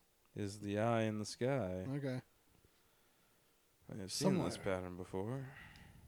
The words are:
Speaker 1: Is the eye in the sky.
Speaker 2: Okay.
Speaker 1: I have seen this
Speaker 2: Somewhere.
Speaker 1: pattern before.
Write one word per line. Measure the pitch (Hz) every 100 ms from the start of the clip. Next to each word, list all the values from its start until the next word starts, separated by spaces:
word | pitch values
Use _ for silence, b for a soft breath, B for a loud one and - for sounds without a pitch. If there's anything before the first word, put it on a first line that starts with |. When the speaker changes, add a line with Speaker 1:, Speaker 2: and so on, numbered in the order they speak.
| _ _ _ 104
Speaker 1:
Is | 101 107
the | 104 104
eye | 113 113
in | 110 107
the |
sky. | 104 - 123 139 92 92 95 143
Speaker 2:
Okay. | 135 127 - _ _ - - _ _ _ _ _ _ _ _ _ _ _ -
Speaker 1:
I | 110
have | 95
seen | - - 185
this | 87
Speaker 2:
Somewhere. | - 101 92
Speaker 1:
pattern | 90 90
before. | 92 95 104 135 131 139 b b b b